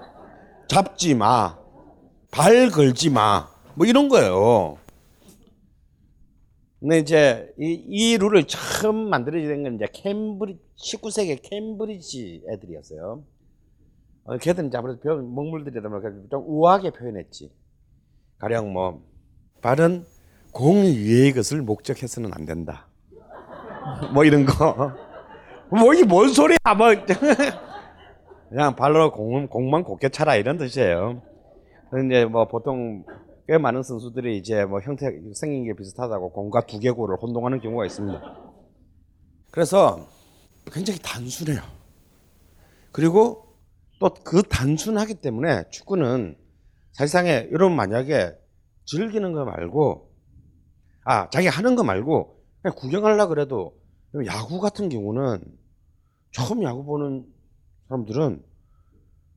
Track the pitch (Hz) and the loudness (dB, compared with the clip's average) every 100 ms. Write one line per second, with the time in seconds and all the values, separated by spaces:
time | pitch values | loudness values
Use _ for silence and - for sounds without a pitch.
0 | - - - - - - - 160 190 - | -20 -20 -20 -20 -20 -18 -2 0 0 -2
1 | 175 127 107 123 95 80 - - - _ | 0 2 4 2 0 -4 -20 -20 -20 _
2 | _ _ _ - 170 240 254 160 139 120 | _ _ _ 2 6 8 6 4 4 4
3 | 160 127 107 98 76 _ _ - 202 247 | 2 4 4 4 0 _ _ 0 4 4
4 | 285 233 107 92 107 113 82 73 _ _ | 6 4 4 4 4 4 2 -8 _ _
5 | _ _ _ - _ _ _ _ _ _ | _ _ _ -20 _ _ _ _ _ _
6 | _ _ _ _ _ _ _ _ 139 160 | _ _ _ _ _ _ _ _ 0 0
7 | 147 160 143 113 - - 156 170 - 202 | 4 4 4 2 -4 -8 -6 -6 -6 0
8 | 226 226 202 202 - - - - 214 220 | 2 2 4 4 2 -4 -8 -4 -2 -2
9 | 214 151 120 165 151 143 143 113 104 - | -2 -2 -2 -6 -4 -4 -6 -6 -8 -8
10 | 196 208 214 196 208 175 _ _ - 220 | -8 -6 -8 -8 -10 -12 _ _ -14 -12
11 | 220 208 185 131 - 208 220 208 214 202 | -8 -4 -4 -4 -8 -12 -10 -10 -10 -12
12 | - 131 101 82 85 104 92 78 - 78 | -14 -14 -14 -14 -12 -12 -12 -18 -18 -16
13 | 87 135 143 _ _ _ _ _ _ _ | -14 -14 -18 _ _ _ _ _ _ _
14 | _ _ - 123 156 175 143 120 123 117 | _ _ -12 -6 -4 -2 -2 -6 -8 -8
15 | 147 156 123 127 151 160 143 117 104 104 | -4 -4 -6 -10 -8 -10 -10 -10 -10 -10
16 | 107 101 107 139 139 151 165 196 185 - | -10 -14 -10 -10 -6 2 4 4 0 -8
17 | 120 101 82 - 73 _ _ _ _ _ | -10 -12 -14 -18 -20 _ _ _ _ _
18 | _ _ _ _ 107 117 104 92 92 80 | _ _ _ _ -4 -4 -4 -4 -6 -6
19 | _ _ _ _ _ _ 117 139 165 175 | _ _ _ _ _ _ 0 2 2 0
20 | 170 _ _ _ _ - 139 202 190 123 | -8 _ _ _ _ 0 4 6 6 2
21 | 104 120 139 127 104 151 120 104 - 131 | 4 6 6 4 -2 -4 -4 -6 -6 -8
22 | 123 - 110 82 78 82 78 - _ _ | -8 -10 -10 -10 -8 -8 -8 -12 _ _
23 | _ - - - - - - - - - | _ -20 -20 -20 -20 -20 -16 -14 -12 -10
24 | 143 139 156 143 135 - 151 113 139 135 | -2 4 6 6 4 4 2 2 -4 -6
25 | - - - - - - - 214 233 330 | -18 -20 -20 -20 -20 -20 -2 6 8 8
26 | 247 175 262 262 302 339 226 208 233 208 | 8 8 6 6 6 6 4 6 6 6
27 | - 185 294 254 277 - - - - - | 2 0 4 4 2 -4 -12 -18 -20 -20
28 | - - _ - - 120 147 120 135 156 | -20 -20 _ -20 -10 0 0 2 2 4
29 | 156 - 110 131 139 117 127 156 180 101 | 4 0 -4 -4 -4 -4 -2 -2 -2 -4
30 | 135 - 151 117 110 165 131 131 104 85 | -4 0 2 2 0 -4 -4 0 0 0
31 | 104 123 - - _ _ _ _ - 131 | -2 -6 -14 -20 _ _ _ _ -10 -4
32 | 131 127 117 113 110 117 139 127 117 104 | 0 2 2 2 0 -2 -6 -6 -6 -10
33 | - - - - - 156 135 127 127 117 | -16 -20 -20 -14 -2 0 0 -2 -6 -10
34 | 120 120 120 104 92 107 101 98 107 131 | -12 -8 -6 -6 -4 -2 -2 -4 -8 -8
35 | 135 78 98 101 156 139 117 98 98 107 | -8 -10 -14 -10 -8 -6 -6 -10 -12 -10
36 | 123 104 90 101 101 117 117 107 123 120 | -6 -6 -8 -8 -4 -2 -2 -4 -2 -2
37 | 107 92 117 117 123 131 110 117 95 - | -2 -4 -6 -4 -4 -4 -6 -6 -6 -6
38 | 101 82 - - - _ _ _ _ _ | -10 -10 -14 -20 -20 _ _ _ _ _
39 | _ _ _ _ _ - 160 190 156 85 | _ _ _ _ _ -4 0 4 4 2
40 | 73 _ _ _ _ _ - 151 196 175 | -8 _ _ _ _ _ -14 -10 -8 -8
41 | - 117 123 127 160 135 - - _ _ | -10 -12 -12 -10 -6 -6 -8 -20 _ _
42 | _ _ _ _ _ _ _ _ _ - | _ _ _ _ _ _ _ _ _ 0
43 | 160 185 233 226 _ _ _ _ _ - | 2 4 2 0 _ _ _ _ _ -2
44 | 190 - - 175 208 - 135 156 214 220 | -2 -2 -2 0 2 0 -2 -2 -2 -4
45 | 214 196 147 110 160 113 80 - - 190 | -4 -6 -8 -4 0 -2 -4 -14 -6 -2
46 | 127 127 92 73 _ _ _ _ _ - | 0 -2 -4 -10 _ _ _ _ _ -6
47 | 147 180 175 135 113 156 190 156 98 113 | -2 0 2 0 0 0 2 2 0 -2
48 | 131 143 87 76 _ _ _ _ - 151 | -2 0 -2 -6 _ _ _ _ -10 -6
49 | 226 208 185 160 127 85 85 127 139 85 | -4 -4 -4 -6 -6 -8 -6 0 0 -2
50 | _ _ _ _ _ _ _ _ _ _ | _ _ _ _ _ _ _ _ _ _
51 | - 113 90 139 180 139 233 247 151 95 | -2 -2 0 -2 0 0 0 0 0 -2
52 | 131 139 - _ _ _ 185 - 127 180 | 0 -2 -2 _ _ _ -8 -8 -6 -2
53 | 214 214 196 147 139 120 87 - _ _ | 2 2 2 -2 -4 -6 -8 -12 _ _
54 | _ 147 110 101 113 180 202 - 196 120 | _ -10 -8 -8 -8 -6 -6 -4 -6 -6
55 | 101 117 135 98 78 - _ _ _ _ | -6 -4 -4 -6 -10 -20 _ _ _ _
56 | _ _ _ - 127 240 165 120 143 147 | _ _ _ -8 -6 -4 -6 -6 -8 -6
57 | 143 135 - _ _ _ _ _ - 131 | -6 -8 -12 _ _ _ _ _ -10 -8
58 | 107 117 151 87 _ _ _ _ _ _ | -6 -2 -2 -4 _ _ _ _ _ _
59 | _ _ _ | _ _ _